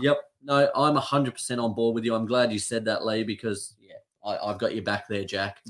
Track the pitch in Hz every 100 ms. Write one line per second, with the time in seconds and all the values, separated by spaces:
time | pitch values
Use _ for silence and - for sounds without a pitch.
0 | 139 147 - _ 139 143 139 135 147 147
1 | - 143 131 - - 123 117 104 117 113
2 | 113 113 110 123 120 104 - 113 110 104
3 | 110 110 110 104 113 101 - - 95 -
4 | - _ 104 101 104 98 113 110 98 101
5 | - 104 95 98 101 - -